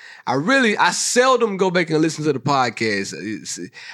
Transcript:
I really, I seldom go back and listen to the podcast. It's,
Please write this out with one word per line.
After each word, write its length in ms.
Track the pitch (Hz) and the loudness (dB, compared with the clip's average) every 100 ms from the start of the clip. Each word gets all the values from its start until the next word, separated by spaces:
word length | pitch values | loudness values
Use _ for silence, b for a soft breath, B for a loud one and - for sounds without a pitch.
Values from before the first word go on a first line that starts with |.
| B B - | B B -4
I 80 | |
really, 420 | 131 175 269 233 208 | -2 2 2 2 2
I 140 | 175 | 2
seldom 680 | - - 240 254 247 226 190 | 0 0 2 4 4 2 0
go 120 | 190 | 0
back 220 | 180 165 | 2 2
and 100 | 156 | 2
listen 220 | 160 151 | 0 0
to 100 | 151 | -2
the 60 | 131 | 0
podcast. 760 | 147 139 123 - 113 101 92 78 | 0 2 0 0 -2 -2 -4 -8
It's, 440 | 101 104 - - 87 - B | -8 -8 -10 -12 -12 -14 B